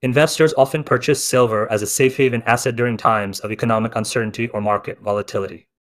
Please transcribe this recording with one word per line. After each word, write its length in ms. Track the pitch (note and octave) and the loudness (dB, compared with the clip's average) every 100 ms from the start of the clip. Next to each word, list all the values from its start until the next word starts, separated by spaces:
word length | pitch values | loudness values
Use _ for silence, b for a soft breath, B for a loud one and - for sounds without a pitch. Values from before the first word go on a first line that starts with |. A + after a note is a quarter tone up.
Investors 500 | C3 B2 D3+ - D#3+ D3+ | 0 2 2 4 2 4
often 280 | C3+ D#3 D3 | 2 2 -2
purchase 360 | B2+ B2 C#3 | -2 2 0
silver 480 | - B2+ A#2+ A2 G#2+ | 2 2 2 2 0
as 120 | A2 | -2
a 40 | G#2 | -2
safe 300 | - C#3+ C3 | 2 2 4
haven 280 | C3 A#2+ A#2 | 0 2 0
asset 320 | A#2+ - A#2 | 0 0 -2
during 180 | A#2+ A2 | -2 0
times 460 | A#2 A2 G2+ F#2+ | 0 0 -2 -8
of 100 | G#2 | -8
economic 420 | G#2+ A#2 A2+ A2 A2+ | -4 0 0 0 -4
uncertainty 500 | A2 - A2 G#2 A#2 | -4 -2 -4 -4 -6
or 140 | G#2+ | -4
market 400 | G#2 G2+ - - | -2 -2 -4 -10
volatility. 680 | G#2 G#2 G2+ A2 G2 E2 _ _ _ | -4 -4 -2 -6 -6 -10 _ _ _